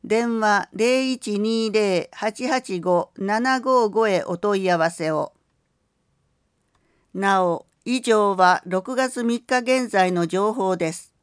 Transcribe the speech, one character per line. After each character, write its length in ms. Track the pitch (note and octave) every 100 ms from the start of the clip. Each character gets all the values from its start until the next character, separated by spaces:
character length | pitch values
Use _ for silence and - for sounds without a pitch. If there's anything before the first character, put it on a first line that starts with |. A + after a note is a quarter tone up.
電 360 | - A3 A#3 A3+
話 280 | G#3+ G3+ -
零 380 | F#3 A#3 B3+ C4
一 260 | B3+ - G3+
二 340 | G#3+ A3+ A3
零 380 | G#3+ G#3 F3+ -
八 360 | - A3 - B3+
八 320 | C4 B3+ F3+
五 320 | F3 F3 - -
七 420 | G3 G#3+ B3+ C4
五 280 | C4 B3+ A3
五 160 | G3 A3
へ 160 | F#3 -
お 100 | F3
問 280 | G#3 G3+
い 60 | F#3
合 100 | E3+
わ 100 | E3
せ 220 | E3+ D#3+
を。 200 | D#3 D3 _ _ _ _ _ _ _ _ _ _ _ _ _ _ _ _ _ _
な 300 | F3+ G3 F#3+
お、 240 | F3+ E3 - _ -
以 160 | B3+
上 340 | A#3+ G#3+ G3+ F#3
は 280 | F3+ F#3 F#3
六 300 | F#3 F#3 B3+
月 280 | B3+ B3+
三 180 | A#3 A#3
日 180 | - B3+
現 280 | A#3+ B3+ A#3+
在 200 | G3 F#3
の 140 | F3+ E3+
情 300 | F#3 G#3 A#3+
報 200 | F#3+ F3+
で 180 | E3
す。 200 | D#3+ - _